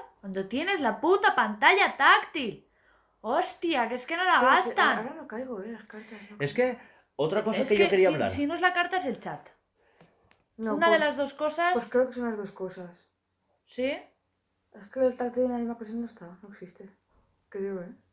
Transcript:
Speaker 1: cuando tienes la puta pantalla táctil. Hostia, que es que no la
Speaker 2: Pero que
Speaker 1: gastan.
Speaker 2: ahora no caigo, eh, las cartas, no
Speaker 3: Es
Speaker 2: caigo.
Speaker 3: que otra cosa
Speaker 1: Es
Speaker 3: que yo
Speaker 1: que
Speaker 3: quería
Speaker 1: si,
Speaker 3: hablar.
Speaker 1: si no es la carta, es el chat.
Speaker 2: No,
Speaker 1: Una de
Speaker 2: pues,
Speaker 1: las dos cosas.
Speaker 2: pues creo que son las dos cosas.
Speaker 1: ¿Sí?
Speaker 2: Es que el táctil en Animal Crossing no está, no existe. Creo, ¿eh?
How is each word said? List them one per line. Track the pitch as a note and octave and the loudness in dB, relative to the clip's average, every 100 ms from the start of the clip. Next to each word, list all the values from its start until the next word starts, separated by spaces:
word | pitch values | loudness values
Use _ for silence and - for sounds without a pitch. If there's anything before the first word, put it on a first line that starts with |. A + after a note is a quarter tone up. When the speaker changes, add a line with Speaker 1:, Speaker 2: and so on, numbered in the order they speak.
| - _ | -8 _
Speaker 1:
cuando | G3 F#3+ F#3+ | -10 -6 -4
tienes | B3 F4+ F#4+ | -4 -2 0
la | B3 G#3 | 0 0
puta | E4 G4 C#4+ - | 2 4 4 2
pantalla | A3 G#3 D4 F#4+ F4+ - | 0 4 4 6 2 4
táctil. | D4 G#4+ - E4 A3+ D3 _ _ _ _ _ _ | 6 6 4 -6 -6 -8 _ _ _ _ _ _
Hostia, | A3 D4 E4+ - E4 C#4 A3 | -4 -2 -2 -4 -2 0 -2
que | |
es | A#3+ - | -4 -6
que | E4+ | -2
no | |
la | F#4 D4+ | 2 4
Speaker 2:
Pero | C4 | 6
que | E4 | 4
Speaker 1:
gastan. | A4+ G4 D#4 A3 | 2 2 2 2
Speaker 2:
ahora | A#3 | -4
no | D#4+ C#4+ | -12 -12
caigo, | A3 C4 G#3 | -12 -10 -10
eh, | G#3+ | -10
las | A3 | -14
cartas, | - G#3+ - G#3+ - | -16 -20 -18 -20 -16
no | G#3 | -6
Speaker 3:
Es | C#3+ | -4
Speaker 2:
caigo. | - B3+ A#3+ | 0 0 -2
Speaker 3:
que | - _ _ | -12 _ _
otra | - D#3 G3+ | -4 -2 0
cosa | G#3+ G3 | -2 -2
Speaker 1:
Es | - | 2
Speaker 3:
que | G#3 | 4
yo | |
Speaker 1:
que | - | 4
Speaker 3:
quería | F#3+ F#3 | 6 4
Speaker 1:
si, | |
Speaker 3:
hablar. | D3+ G2 | 4 0
Speaker 1:
si | F#2 C#4+ | -2 -2
no | |
es | E4 | 0
la | F4+ | 0
carta, | F4+ F4 F#4 | 2 0 -2
es | |
el | C#4 G3+ | -4 -6
chat. | F3+ D3 - _ _ _ _ _ _ _ _ _ _ - | -10 -14 -16 _ _ _ _ _ _ _ _ _ _ -10
Speaker 2:
No, | A3 | -4
Speaker 1:
Una | D4 E4 | 2 4
de | D#4+ | 4
Speaker 2:
pues, | D4+ | 2
Speaker 1:
las | C4 | -2
dos | C#4 | -6
cosas. | - D4+ D#4 F4 | -4 -4 0 0
Speaker 2:
pues | F4+ - | 0 0
creo | B3 B3+ | 0 0
que | |
son | A#3+ A#3+ | -2 -8
las | G#3 | -6
dos | G3 | -10
cosas. | - F#3 F#3 F3 - _ _ _ _ _ _ _ | -10 -12 -10 -16 -18 _ _ _ _ _ _ _
Speaker 1:
¿Sí? | - C4 D#4 - _ _ _ _ _ _ | -6 -6 -6 -12 _ _ _ _ _ _
Speaker 2:
Es | G#3+ F#3+ | -20 -10
que | C4 B3+ | 0 0
el | B3 | 0
táctil | B3 A#3+ | -4 0
en | B3+ | 0
Animal | A#3+ A#3 A#3 | 0 -6 -8
Crossing | G#3+ A#3 | -10 -10
no | A#3 | -10
está, | - F3 F3+ | -12 -20 -20
no | G3 | -20
existe. | G3+ F3+ - G3 _ _ _ _ _ _ | -20 -20 -20 -20 _ _ _ _ _ _
Creo, | G3 G3 F#3+ | -8 -6 -6
¿eh? | F3 - _ | -10 -16 _